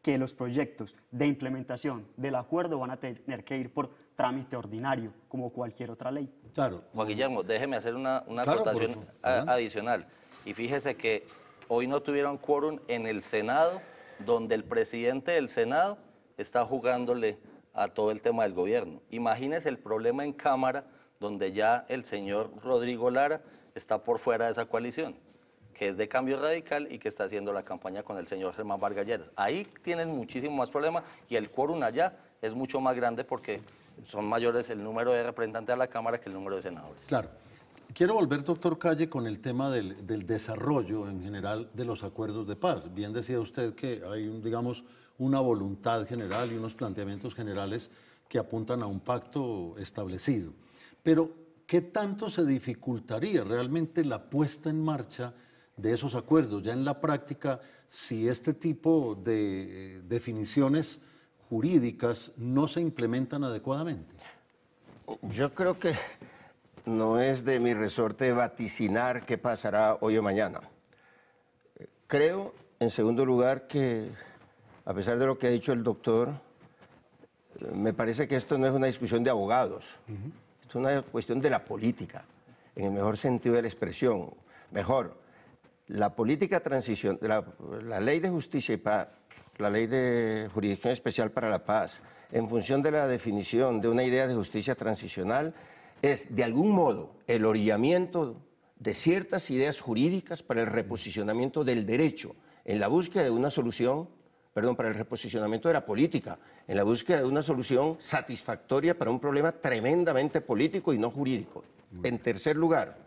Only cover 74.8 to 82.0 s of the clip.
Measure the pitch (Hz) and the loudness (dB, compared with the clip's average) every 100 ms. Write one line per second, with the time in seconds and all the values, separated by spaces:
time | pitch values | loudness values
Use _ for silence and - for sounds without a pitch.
74.8 | - 95 98 120 131 131 123 120 120 123 | -6 -4 0 2 2 2 2 2 2 0
75.8 | 117 104 - 113 120 143 - _ - _ | 0 0 2 2 2 -4 -14 _ -20 _
76.8 | - - _ _ - _ _ - - 90 | -20 -20 _ _ -20 _ _ -14 -8 -2
77.8 | 107 101 113 117 147 135 - 147 135 135 | -2 0 -2 0 0 0 0 2 2 4
78.8 | 131 117 123 117 120 117 98 120 120 - | 2 0 0 2 2 2 2 2 2 -4
79.8 | - - - 104 113 - - _ - 120 | -12 -20 -14 -12 -12 -14 -20 _ -8 -2
80.8 | 131 139 - - - 123 139 117 - 107 | 2 2 0 -6 -2 0 2 2 -2 -2
81.8 | 110 120 | 0 0